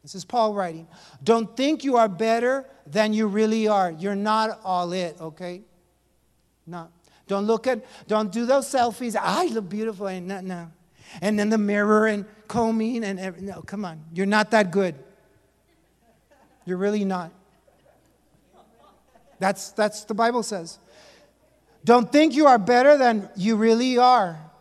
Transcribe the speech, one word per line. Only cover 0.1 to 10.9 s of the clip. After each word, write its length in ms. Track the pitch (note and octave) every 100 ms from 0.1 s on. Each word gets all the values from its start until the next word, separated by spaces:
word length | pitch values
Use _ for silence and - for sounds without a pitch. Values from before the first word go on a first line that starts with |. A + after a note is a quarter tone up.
is 100 | F#3+
Paul 300 | - B3 A3
writing. 340 | G3+ F3+ D#3+ E3 - - -
"Don't 340 | C#3 A#3 A3 -
think 280 | C#4 D#4
you 120 | C4+ A#3+
are 120 | A3
better 580 | E3+ A3+ A#3 A#3+ C4+ C4 - -
than 260 | E3 G#3+
you 160 | G#3+ G#3+
really 400 | G3+ A3 A3 G#3+
are." 240 | G3+ F#3
You're 240 | D#3 G3 G3
not 440 | G#3 A3 A3 G3+
all 280 | G3 F3+ F3
it, 240 | F#3 F3 E3
okay? 420 | D#3+ D#3 F3+ F3+ G#3+ _ _ _ _ _ _ _ _ _ -
No. 220 | E3+ E3 _ _ _ _
Don't 180 | G3 G#3
look 200 | A3+ B3+
at, 180 | B3 - - -
don't 240 | G#3+ G#3+
do 140 | G3 A#3
those 200 | C4+ -
selfies. 480 | C4+ A#3+ G3+ B3
"I 320 | G#3 E3+ G#3 F4+
look 220 | A3+ F#3
beautiful," 400 | G#3 A3 G3 G3
and 180 | F#3 F3+
no, 140 | G3
no. 320 | F#3 F3 E3+ _ _